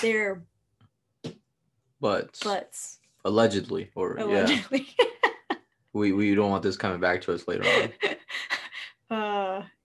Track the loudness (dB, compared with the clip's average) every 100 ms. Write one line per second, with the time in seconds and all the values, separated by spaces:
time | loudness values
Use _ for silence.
0 | 0 0 -2 -6 -12 _ _ _ _ _
1 | _ _ -14 -14 _ _ _ _ _ -4
2 | 0 0 -2 -6 -4 -4 -6 -14 -16 -18
3 | _ _ 0 4 4 2 -2 -4 -6 -4
4 | -4 -2 0 2 2 2 -2 -4 0 2
5 | 0 2 -2 -2 -8 -10 _ _ _ 0
6 | 2 4 4 4 4 2 0 -2 -2 0
7 | 0 0 -2 -4 -4 0 2 2 0 -2
8 | -4 -4 -10 -10 -6 -8 -8 -14 -14 -16
9 | -8 -4 -2 -2 -2 -4 -10 _